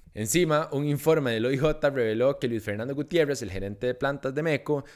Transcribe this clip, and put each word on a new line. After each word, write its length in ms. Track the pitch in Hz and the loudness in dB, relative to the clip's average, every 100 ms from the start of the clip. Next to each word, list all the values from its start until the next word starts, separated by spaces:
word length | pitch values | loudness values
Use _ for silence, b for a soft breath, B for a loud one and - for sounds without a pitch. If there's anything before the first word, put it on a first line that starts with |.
| - | -12
Encima, 540 | - 107 170 165 151 160 | -6 0 2 4 2 0
un 120 | 139 | -2
informe 460 | 147 143 160 156 131 | 0 2 2 2 2
del 160 | 113 123 | 0 0
O 60 | |
I 60 | 135 | 2
J 320 | 151 151 143 | 0 2 0
reveló 500 | 135 110 110 131 139 | 2 0 2 2 2
que 80 | 131 | -2
Luis 160 | 113 | -2
Fernando 280 | 107 104 123 | -4 -6 -4
Gutiérrez, 480 | 143 143 170 143 135 | -6 -2 0 0 -2
el 100 | 101 | -6
gerente 340 | 95 98 101 123 | -6 -6 -4 -4
de 80 | |
plantas 400 | 123 139 143 135 | -2 -2 -2 -4
de 80 | 139 | -2
MECO, 420 | 160 139 - 143 B | -2 -2 0 -4 B